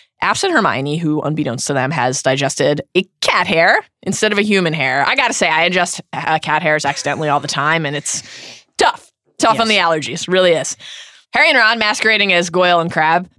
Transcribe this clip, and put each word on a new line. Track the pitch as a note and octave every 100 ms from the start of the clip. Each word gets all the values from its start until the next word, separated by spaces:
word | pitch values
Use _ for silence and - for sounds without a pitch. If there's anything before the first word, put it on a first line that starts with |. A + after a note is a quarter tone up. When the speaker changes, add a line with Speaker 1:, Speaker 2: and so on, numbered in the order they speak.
| _ _
Speaker 1:
Absent | F3+ A3 G4
Hermione, | D#4+ F3 A2+ C#3 D#3
who, | E3+ D3+
unbeknownst | C#3 D#3 C3+ A#2+ -
to |
them, | C#3 D#3+
has | D#3+ B2+ B2+
digested | C3 C3+ C#3 - C#3 D3 - F3+
a | F#3+ _
cat | - G3 F3+
hair | E3 F3+ D#4 - _
instead | - - G#3+
of | G#3
a |
human | G#3+ G3 E3+
hair. | D#3 C3+ C3+ C#3
I | C4
gotta | B3
say, | - F3+
I | D#3 F3
ingest, | F3+ F3 - -
uh, | D#3 - D#3
cat | - D#3
hairs | E3 D3+ C#3+
accidentally | C#3 - C#3+ D3+
all | C#3+
the | C#3+
time, | - D3 E3 D3+
and | D3
it's | - - - - - - _ -
tough. | - - - _ _ -
Tough | A3+ A3
on | A3+
Speaker 2:
Yes. | G#3
Speaker 1:
the | E3+ D#3+ C3
allergies, | E3 -
really | F#3 F#3
is. | D#3+ C#3 - - - - - _
Harry | A#3 D#4
and | C#4
Ron, | A3 A#3
masquerading | A3 D#4+ A3 G#3+ G3+
as | F3 F3
Goyle | F3 F3+ F3
and | E3
Crabbe, | E3 D#3 E3+ F#3